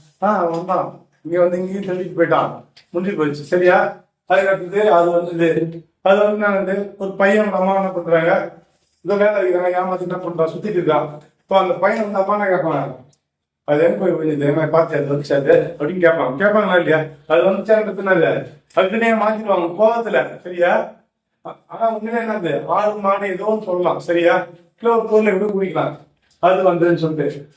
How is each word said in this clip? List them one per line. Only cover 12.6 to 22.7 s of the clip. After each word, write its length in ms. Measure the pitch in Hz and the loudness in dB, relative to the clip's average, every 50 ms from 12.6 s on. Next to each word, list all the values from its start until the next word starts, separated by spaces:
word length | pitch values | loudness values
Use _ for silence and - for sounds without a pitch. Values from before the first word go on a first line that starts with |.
| 160 160 147 135 139 - - - - _ _ _ _ _ _ _ _ _ _ _ _ - | 0 -2 -2 -4 -4 -6 -10 -14 -20 _ _ _ _ _ _ _ _ _ _ _ _ 0
அது 120 | 147 151 165 | 2 4 4
எங்க 140 | 170 196 196 | 2 2 0
போய் 160 | 190 175 160 156 | 0 0 0 0
விழுந்தது, 320 | 156 156 151 143 143 143 | -2 -2 -2 0 0 0
என்ன 160 | 147 160 151 143 | 0 0 0 2
பார்த்து 280 | 160 160 160 - 156 | 2 2 2 2 0
அது 140 | 143 - 139 | -2 -2 -2
வந்துச்சு 240 | 143 - - - 143 | -2 -4 -2 0 0
அது 200 | 143 147 156 170 160 151 - | 2 4 4 4 4 4 0
அப்படின்னு 320 | - - 147 170 185 185 165 | -4 -6 -4 -4 0 2 2
கேட்பான். 340 | 165 165 165 131 127 - - | 4 4 2 0 -2 -2 0
கேட்பாங்களா 400 | 196 208 208 214 202 185 180 175 | 0 2 2 2 2 2 2 2
இல்லையா? 220 | 160 151 156 151 143 - - - _ - | 2 2 2 0 0 -4 -10 -12 _ 0
அது 120 | 156 175 | 2 2
வந்துச்சான்றது 600 | 175 190 208 196 - 220 220 214 214 202 185 190 190 | 4 2 2 0 0 2 2 2 2 0 -4 -4 0
என்னது, 260 | 190 185 165 156 139 - 147 139 - - - _ _ - | 0 2 2 2 2 0 -2 -6 -10 -14 -20 _ _ 0
அதுக்குன்னே 340 | 175 190 190 220 226 233 226 220 214 | 0 0 2 0 0 0 0 2 2
மாத்திடுவாங்க 460 | 208 214 220 208 - 196 190 175 - - 175 196 | 0 0 -2 -2 -2 -2 0 0 0 -2 0 2
கோவத்துல. 400 | 220 226 233 233 226 208 190 - - - - - | 2 2 2 0 -2 -2 0 -2 -2 -2 -6 -14
சரியா? 280 | - 175 180 175 175 180 214 - - - - _ _ _ _ _ _ _ _ _ - | -14 -10 -2 0 2 2 2 0 -2 -6 -12 _ _ _ _ _ _ _ _ _ -18
ஆ-, 140 | - - - _ | -18 -18 -18 _
ஆனா 200 | _ 165 202 226 226 226 | _ -6 -2 -2 -2 -2
உண்மையிலே 280 | 214 214 226 233 233 | -2 -6 -4 -4 -4
என்னது, 300 | 220 220 214 - 175 151 139 - - - | -4 -4 -4 -4 -4 -4 -4 -4 -4 -2